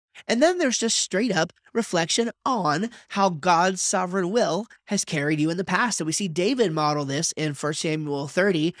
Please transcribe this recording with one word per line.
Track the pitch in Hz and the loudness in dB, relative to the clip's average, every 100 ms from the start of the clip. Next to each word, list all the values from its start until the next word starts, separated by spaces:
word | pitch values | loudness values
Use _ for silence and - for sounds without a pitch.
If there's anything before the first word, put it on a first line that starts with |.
| _ - - | _ -12 -2
And | 233 | 4
then | 320 359 | 4 4
there's | 277 - | 0 0
just | 220 - | 0 -2
straight | - - 247 | -2 0 0
up | 185 170 _ _ | 0 0 _ _
reflection | 226 - 175 170 - 233 - - | -4 -2 -2 0 0 -2 -4 -2
on | 240 156 147 226 - - | 0 0 0 -2 -8 -6
how | 202 196 | 0 0
God's | 156 175 165 185 185 | 2 4 4 4 0
sovereign | - 196 180 190 175 | -2 -2 -2 -2 0
will | 233 170 170 233 - - | 0 0 0 -4 -14 -4
has | 202 | -4
carried | - 151 147 156 | -2 -2 0 0
you | 156 | 0
in | 170 | -2
the | |
past. | 185 185 240 - | -2 0 0 -2
And | 160 | -2
we | |
see | - 196 | -2 -2
David | 156 196 254 202 | 0 0 2 0
model | 156 151 147 | 2 0 0
this | 139 139 - | -2 -2 -4
in | - 156 139 | -2 -4 -4
First | 151 156 | -4 -4
Samuel | 165 156 151 143 143 | -4 -4 -4 -4 -2
thirty | 180 202 156 165 - | 0 2 2 0 -4